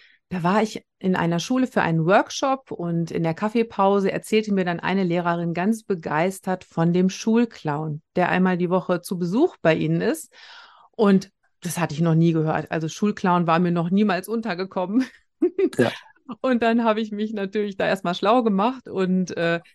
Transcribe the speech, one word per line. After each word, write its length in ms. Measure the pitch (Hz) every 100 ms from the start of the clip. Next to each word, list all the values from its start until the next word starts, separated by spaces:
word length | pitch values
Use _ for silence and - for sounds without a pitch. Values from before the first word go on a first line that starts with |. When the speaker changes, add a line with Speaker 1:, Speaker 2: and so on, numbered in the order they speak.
| _ _ -
Speaker 1:
da 120 | 180
war 200 | 170 208
ich 200 | 214 - _ _
in 180 | 190 185
einer 220 | 170 170
Schule 280 | - 254 254
für 160 | -
einen 240 | 170 165 160
Workshop 640 | 214 311 - 277 269 -
und 380 | - 170 170 165
in 120 | -
der 120 | 165
Kaffeepause 760 | 160 214 233 233 - 196 202 196
erzählte 420 | 156 - 220 214
mir 100 | 196
dann 160 | 180 170
eine 240 | 160 190
Lehrerin 480 | 185 170 175 170 170
ganz 300 | 170 190 220
begeistert 800 | - 185 160 151 180 190 - 185
von 300 | - - 170
dem 160 | 175 185
Schulclown, 920 | - - 226 240 - 156 147 156 151 _ -
der 140 | 175
einmal 260 | 175 185 180
die 140 | 175
Woche 320 | 180 180 175
zu 160 | - 180
Besuch 380 | 175 214 359 -
bei 140 | 170
ihnen 260 | 165 156 165
ist. 320 | 196 320 - - - - - - -
Und 380 | - 202 190 - _ _ _
das 180 | 175 165
hatte 160 | 170
ich 60 | 147
noch 140 | 170
nie 180 | 160 170
gehört. 380 | 160 156 160 151
Also 180 | 165 156
Schulclown 580 | - 208 208 190 175 165
war 120 | 165
mir 120 | 175
noch 180 | 175 170
niemals 380 | 196 214 180 196
untergekommen. 760 | 226 226 175 190 190 180 220 262 - _ -
<laughs> 40 | 349 - 370 -
Speaker 2:
Ja. 180 | 120 - - _ - 233
Speaker 1:
Und 220 | 262 247
dann 220 | 233 233
habe 160 | 226 214
ich 100 | 220
mich 220 | 208 220
natürlich 420 | 214 196 214 208 196
da 100 | 175
erstmal 280 | 190 175
schlau 280 | 175 196 247
gemacht 460 | 226 190 220 262 -
und, 480 | 190 185 185 175 -
äh, 240 | 170 170 -